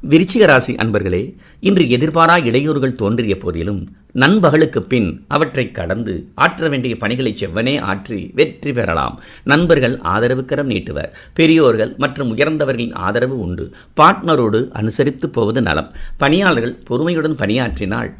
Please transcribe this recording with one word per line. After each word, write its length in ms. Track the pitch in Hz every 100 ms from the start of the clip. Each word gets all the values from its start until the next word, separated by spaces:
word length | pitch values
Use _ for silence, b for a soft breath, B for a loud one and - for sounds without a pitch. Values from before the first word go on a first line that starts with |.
| 147
விருச்சிக 380 | 160 180 240 196
ராசி 280 | 135 123
அன்பர்களே, 600 | 123 113 104 95 90 123 - b b
இன்று 240 | 180 196
எதிர்பாரா 600 | 143 120 156 160 165 175 131
இடையூறுகள் 480 | 123 147 143 131
தோன்றிய 440 | 127 101 117 113 95
போதிலும், 580 | - 82 85 101 - - _
நண்பகலுக்கு 640 | 123 135 214 170 151 156 131
பின் 460 | 95 127 98 64 -
அவற்றை 440 | 143 160 143 123
கடந்து 560 | - 85 98 107 92 -
ஆற்ற 340 | - 156 - 160
வேண்டிய 280 | 139 123 113
பணிகளை 400 | 107 123 131 98
செவ்வனே 420 | 95 85 120 143
ஆற்றி 520 | 95 98 98 107 90
வெற்றி 380 | - - - 147
பெறலாம். 480 | 123 104 82 65 - B B
நண்பர்கள் 540 | - 143 175 156 123 131
ஆதரவுக்கரம் 720 | - 98 120 131 131 139 139
நீட்டுவர். 400 | 101 - 71 - B B
பெரியோர்கள் 600 | - 165 160 139 110 107 -
மற்றும் 400 | 143 135 131 113
உயர்ந்தவர்களின் 560 | 147 156 139 120 117
ஆதரவு 460 | 92 90 110 127 135
உண்டு. 340 | 87 87 - B B -
பார்ட்னரோடு 760 | 156 196 170 151 113 104 123
அனுசரித்து 600 | - 110 - 147 131 -
போவது 320 | - 104 117
நலம். 300 | 110 76 - B B -
பணியாளர்கள் 640 | 143 165 196 139 117 -
பொறுமையுடன் 500 | - 123 160 170 156
பணியாற்றினால், 800 | 143 101 113 120 - 101 110 117 -